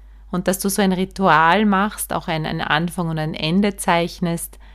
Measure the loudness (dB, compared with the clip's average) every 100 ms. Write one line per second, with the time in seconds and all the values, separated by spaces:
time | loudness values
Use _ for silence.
0 | -20 -20 -8 -4 -2 -2 -2 2 2 2
1 | -2 0 4 6 6 4 4 2 0 -4
2 | -8 -6 -4 -6 -4 -6 -2 -2 -2 -4
3 | -4 -4 -6 -4 -2 0 0 -2 0 0
4 | 0 -4 -4 -4 -8 -18 -20